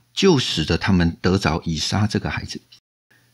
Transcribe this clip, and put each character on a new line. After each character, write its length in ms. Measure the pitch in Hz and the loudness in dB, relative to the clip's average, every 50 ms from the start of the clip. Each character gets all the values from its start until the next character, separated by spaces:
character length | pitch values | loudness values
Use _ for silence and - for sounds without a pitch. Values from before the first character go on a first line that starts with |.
| _ _ - | _ _ -4
就 260 | - 190 196 170 131 | 0 4 4 4 4
使 260 | - - - 85 80 | 2 -2 -2 -4 -2
得 120 | - 87 | 0 -2
他 160 | 80 - - 98 | 0 0 2 2
们 240 | 90 87 85 82 - - | 4 4 2 0 0 0
得 160 | 92 92 98 | 0 2 2
着 240 | - 82 76 - - | 2 0 -2 -2 -4
以 140 | 85 80 76 | -4 -6 -4
撒 280 | - - - 98 107 | -4 -2 -2 0 0
这 120 | 104 - 101 | 0 -2 -2
个 100 | - 76 | -4 -6
孩 160 | - - - | -6 -8 -8
子。 160 | - - - - _ - - _ _ _ _ _ _ _ _ _ _ | -10 -12 -14 -16 _ -20 -20 _ _ _ _ _ _ _ _ _ _